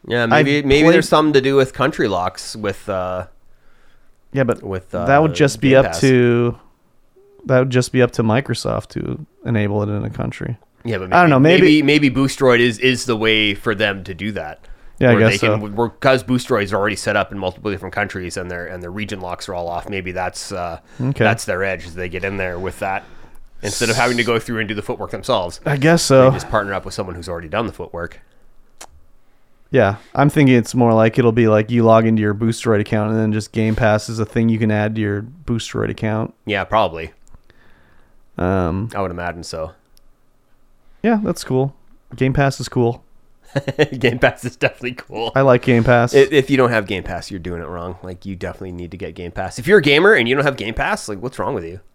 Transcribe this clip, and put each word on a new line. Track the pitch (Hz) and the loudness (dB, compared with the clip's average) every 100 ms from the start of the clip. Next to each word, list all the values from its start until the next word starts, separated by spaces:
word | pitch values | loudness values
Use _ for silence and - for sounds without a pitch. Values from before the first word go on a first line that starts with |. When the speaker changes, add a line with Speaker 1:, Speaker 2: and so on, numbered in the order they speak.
| - | -4
Speaker 1:
Yeah, | 120 | -2
Speaker 2:
I've | 117 | 2
Speaker 1:
maybe, | 147 139 147 | 2 4 2
maybe | 143 139 | 4 4
Speaker 2:
played | 156 | 6
Speaker 1:
there's | 180 170 | 4 4
something | 156 156 | 2 6
to | 143 | 4
do | 131 139 | 4 2
with | 127 | 0
country | - 127 - 123 | 0 -2 0 -2
locks | 90 92 - - 110 | -2 -4 -6 -14 -6
with, | 104 95 - | -6 -6 -6
uh, | 95 92 92 90 _ - - - - - - - _ _ 135 | -4 -4 -6 -10 _ -20 -20 -20 -20 -20 -20 -20 _ _ -2
Speaker 2:
Yeah, | |
but | 123 - | -2 -2
Speaker 1:
with, | 107 92 - | -6 -10 -8
Speaker 2:
that | 90 87 139 | -4 2 4
would | 156 | 4
Speaker 1:
uh, | |
Speaker 2:
just | 151 139 113 | 2 0 2
be | 135 | 4
Speaker 1:
Game | 131 | 4
Speaker 2:
up | 117 | 4
Speaker 1:
Pass. | 82 | 2
Speaker 2:
to, | 135 127 120 120 120 117 _ _ _ _ _ _ _ _ - | 4 4 4 2 0 -4 _ _ _ _ _ _ _ _ 0
that | 127 | 2
would | 135 | 4
just | 123 123 | 2 2
be | 127 | 2
up | 123 | 2
to | - | 2
Microsoft | 113 113 - 120 - 110 - | 0 0 -2 -6 -4 -4 -6
to | - - 123 151 _ 330 | -10 -8 -10 -12 _ -2
enable | 110 101 104 | 0 0 -2
it | 104 | -2
in | 104 | -4
a | 110 | -6
country. | 107 120 - - 117 _ _ | -6 -8 -6 -10 -10 _ _
Speaker 1:
Yeah, | 120 101 | -8 -6
but | 92 | 0
Speaker 2:
I | 175 170 | 4 6
don't | |
Speaker 1:
maybe, | |
Speaker 2:
know, | 131 | 6
maybe | 151 180 170 151 | 6 6 6 6
Speaker 1:
maybe, | |
maybe | 143 147 143 | 4 4 2
Boosteroid | 127 135 - 131 120 | 2 -2 2 4 4
is, | 120 110 | 2 2
is | 127 123 123 | 0 0 -2
the | 110 | 0
way | 110 110 107 | 2 2 0
for | 101 117 | -2 -4
them | 101 107 98 | -2 -2 -4
to | 92 | -10
do | 85 101 | -8 -8
that. | 98 78 82 - - - - | -8 -12 -14 -18 -20 -18 0
Speaker 2:
Yeah, | 127 | 4
I | |
Speaker 1:
Where | 113 110 | 6 4
Speaker 2:
guess | 98 | 4
Speaker 1:
they | 113 | 0
can, | 107 | 0
Speaker 2:
so. | 104 | -4
Speaker 1:
where, | 101 117 | -4 -4
'cause | - 135 131 | 0 2 2
Boosteroid | 98 127 - 117 | 0 -4 0 -2
is | 101 | 0
already | 101 104 98 | -2 -2 -2
set | - 104 | -2 -2
up | 95 | -2
in | 101 | -4
multiple | 92 - 107 | -6 -4 -6
different | 95 95 | -6 -8
countries | 101 101 95 87 95 | -6 -6 -8 -10 -10
and | 90 | -10
their, | 87 87 | -10 -10
and | 92 | -12
their | 87 | -12
region | 98 104 101 | -10 -10 -8
locks | 90 87 - | -10 -10 -8
are | |
all | 87 87 | -8 -6
off, | 87 - | -8 -8
maybe | 98 90 | -8 -8
that's, | 90 90 - - | -6 -8 -8 -12
uh, | 95 87 82 _ - | -8 -8 -10 _ -6
Speaker 2:
Okay. | 127 139 | -6 0
Speaker 1:
that's | 110 98 | 0 0
their | - 92 | -4 -4
edge, | 98 92 85 | -4 -6 -10
is | |
they | 85 90 | -10 -8
get | 90 | -6
in | 98 98 | -6 -4
there | 92 90 | -6 -6
with | 92 - | -8 -6
that. | 98 98 - - - - - - | -6 -6 -10 -20 -20 -20 -18 -10
Instead | 104 - 113 | -8 -4 -2
of | 117 | 2
having | 123 120 | 0 0
to | |
go | 113 113 | 0 -2
through | - 113 | -4 -6
and | 104 | -6
do | |
the | 104 | -6
footwork | - 120 98 | -8 -8 -8
themselves, | 104 - 113 87 - | -8 -2 -2 -2 -6
Speaker 2:
I | - 143 | -4 0
guess | 135 117 - | 2 2 6
Speaker 1:
they | |
Speaker 2:
so. | 135 131 | 6 6
Speaker 1:
just | 131 - | 4 -2
partner | 110 101 | -2 -2
up | 95 | -6
with | 104 | -8
someone | - 92 | -8 -8
who's | 87 82 | -10 -10
already | 85 82 | -12 -6
done | 101 110 | -4 -4
the | |
footwork. | - 85 85 85 - _ _ - - _ - - - - - _ _ _ _ _ | -8 -14 -10 -12 -12 _ _ -20 -20 _ -20 -20 -20 -20 -20 _ _ _ _ _
Speaker 2:
Yeah, | 131 98 107 - | 2 2 0 -6
I'm | - 143 | 0 2
thinking | 156 135 | 4 6
it's | 123 110 | 4 2
more | 123 120 | 0 4
like | 110 110 123 | 4 4 4
it'll | 120 | 2
be | 113 113 | 4 4
like | 107 110 | 2 2
you | 120 | 2
log | 113 113 113 | 6 6 4
into | 110 | 2
your | 104 | 0
Boosteroid | 104 113 113 117 104 | 0 -2 -2 0 0
account | 104 110 107 | 0 -2 0
and | 110 | 0
then | 110 | 0
just | 107 - | -2 -4
Game | 113 110 | -2 0
Pass | 107 113 107 - | 2 2 2 -2
is | 113 | -6
a | |
thing | 107 120 113 | -2 0 0
you | 110 | 2
can | 110 | 0
add | 107 104 | 0 -2
to | 110 | -2
your | 104 101 | -4 -4
Boosteroid | 113 170 139 113 - 113 107 | -8 -14 -6 -6 -4 -6 -6
account. | 107 110 110 113 _ - | -4 -4 -4 -6 _ -6
Speaker 1:
Yeah, | 98 | -4
probably. | 92 107 95 82 80 _ - - _ _ - _ _ - _ _ _ - | 0 0 0 -4 -14 _ -20 -20 _ _ -20 _ _ -20 _ _ _ -4
Speaker 2:
Um, | 90 95 87 92 113 | -2 0 -2 -4 -6
Speaker 1:
I | 107 | -6
would | 95 | -8
imagine | 87 87 85 | -6 -8 -10
so. | 82 82 80 - _ _ _ _ _ _ _ _ _ _ _ _ | -12 -10 -12 -14 _ _ _ _ _ _ _ _ _ _ _ _
Speaker 2:
Yeah, | 214 220 | 0 0
that's | 196 175 | 0 -4
cool. | - 127 135 - - - _ | -2 0 -2 -6 -20 -20 _
Game | 120 131 | -2 0
Pass | 135 139 - | 2 0 -2
is | 131 | -6
cool. | 127 117 120 _ - _ _ - | 0 0 -2 _ -20 _ _ -8
Speaker 1:
<laughs> | 139 - - - 131 | -8 -6 0 0 2
Game | 117 127 | -2 2
Pass | 127 - | 0 0
is | 120 - | -12 -4
definitely | 135 - 123 | -4 -4 -12
cool. | 127 - 104 113 | -12 -14 -8 -4
Speaker 2:
I | 131 | 2
like | 135 123 | 4 4
Game | - 120 | 4 2
Pass. | 117 120 120 | 4 4 4
Speaker 1:
I-, | 139 135 | 4 6
if | 147 135 | 4 2
you | 135 | 2
don't | 123 | 4
have | 113 101 | 2 -2
Game | 95 | -6
Pass, | 82 87 - | -6 -10 -10
you're | 98 | -12
doing | 87 85 | -10 -10
it | 80 | -10
wrong. | 87 87 92 | -10 -12 -12
Like, | 90 90 101 | -16 -14 -12
you | 92 | -10
definitely | 92 82 95 | -10 -10 -14
need | 87 87 | -12 -14
to | 87 | -12
get | 87 | -12
Game | 87 87 | -12 -12
Pass. | - 92 - | -8 -10 -6
If | 127 | 4
you're | 208 | 4
a | |
gamer | 147 143 196 | 6 6 6
and | 202 117 | 4 2
you | |
don't | 139 | 0
have | 147 127 | 0 -2
Game | 101 | -6
Pass, | - 147 208 - | -4 -4 -6 -8
like, | 98 | -10
what's | 123 - | -10 -6
wrong | 95 | -6
with | 123 | -6
you? | 82 95 - | -10 -16 -20